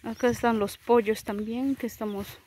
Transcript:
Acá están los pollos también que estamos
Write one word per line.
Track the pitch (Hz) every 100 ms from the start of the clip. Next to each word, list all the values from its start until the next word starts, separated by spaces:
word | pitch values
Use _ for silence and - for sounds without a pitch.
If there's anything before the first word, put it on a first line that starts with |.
Acá | 233 220 247
están | 233 247 226
los | 202 -
pollos | - 240 214 214
también | - 208 214 233 269 269
que | 233
estamos | - 214 202 202 -